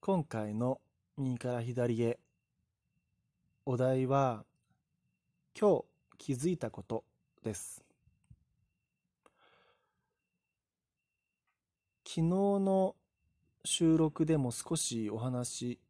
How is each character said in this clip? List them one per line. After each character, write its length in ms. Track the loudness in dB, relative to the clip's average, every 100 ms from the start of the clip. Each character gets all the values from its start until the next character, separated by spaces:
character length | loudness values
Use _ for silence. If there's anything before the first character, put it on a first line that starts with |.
今 220 | 0 -2
回 300 | -2 -6 -6
の 260 | -2 -2 -4 _ _ _ -6
右 220 | -4 -4
か 120 | -4
ら 120 | -4
左 360 | -4 -2 0 2
へ、 160 | 0 -2 _ _ _ _ _ _ _ _ _ _ _ _ _ _ -4
お 100 | 0
題 300 | 2 2 2
は、 400 | 2 2 0 -10 _ _ _ _ _ _ _ _ _ _ 0
今 180 | 4 4
日 60 | 0 _ _ _
気 140 | -6
づ 180 | -2 0
い 80 | -2
た 100 | -4
こ 140 | -8
と 220 | -6 -6 -8 _ _ _
で 140 | -8 -8
す。 280 | -10 -14 _ _ _ _ _ -20 _ _ _ _ _ _ _ _ _ _ _ _ _ _ _ _ _ _ _ _ _ _ _ _ _ _ _ _ _ _ _ _ _ _ _ _ -10
昨 140 | -2
日 20 |
の 760 | 0 2 2 2 2 2 2 -2 _ _ _ _ _ _
収 340 | -6 2 4 6
録 300 | 4 2 2
で 100 | 4
も 140 | 2
少 240 | -2 -4 -2
し 340 | -2 -2 -4
お 80 | -2
話 600 | -2 -4 -4 -6 -8 -8 _